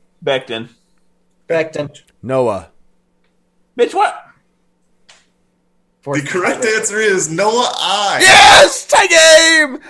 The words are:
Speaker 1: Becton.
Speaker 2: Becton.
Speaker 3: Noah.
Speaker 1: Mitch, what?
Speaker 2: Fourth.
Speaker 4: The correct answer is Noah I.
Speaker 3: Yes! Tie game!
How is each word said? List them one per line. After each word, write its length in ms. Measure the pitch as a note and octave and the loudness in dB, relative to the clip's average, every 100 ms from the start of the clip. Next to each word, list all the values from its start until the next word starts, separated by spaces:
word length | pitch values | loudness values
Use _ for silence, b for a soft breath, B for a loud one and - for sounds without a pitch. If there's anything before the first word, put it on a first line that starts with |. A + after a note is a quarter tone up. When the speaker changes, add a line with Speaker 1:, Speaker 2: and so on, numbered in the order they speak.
| _ _ | _ _
Speaker 1:
Becton. 460 | C#3+ C3 - A2+ A#2 _ _ _ _ _ _ _ - | -6 -6 -6 -12 -12 _ _ _ _ _ _ _ -6
Speaker 2:
Becton. 540 | E3 D#3+ D3+ D3 - _ _ | -6 -6 -10 -12 -16 _ _
Speaker 3:
Noah. 480 | G#2+ C3 A#2+ F#2+ E2+ _ _ _ _ _ _ _ _ _ _ - | -6 -4 -4 -6 -12 _ _ _ _ _ _ _ _ _ _ -4
Speaker 1:
Mitch, 180 | A#3+ F4+ | -4 -2
what? 300 | G4+ - - _ _ _ _ _ _ _ _ _ _ _ _ _ _ _ _ _ | -4 -6 -20 _ _ _ _ _ _ _ _ _ _ _ _ _ _ _ _ _
Speaker 2:
Fourth. 200 | C#3+ C#3+ | -10 -8
Speaker 4:
The 40 | C#3+ | -6
correct 340 | F3+ G3+ - A#3+ | -6 -4 -4 -4
answer 320 | A3 G#3+ G#3 | -4 -4 -4
is 320 | G#3+ F#3 D3 | -2 -2 -4
Noah 400 | D#3+ G#3 A3 - - | -4 -2 -2 -4 -6
I. 440 | E3+ G3+ G3+ D#3+ | -6 -4 -4 0
Speaker 3:
Yes! 640 | F#4 G4 G4+ - C#5+ - - | 4 6 6 6 4 2 -2
Tie 200 | A4+ G4 | 0 2
game! 720 | E4+ D#4+ D#4+ E4 D#4+ D4 B3+ | 4 6 6 4 2 0 -6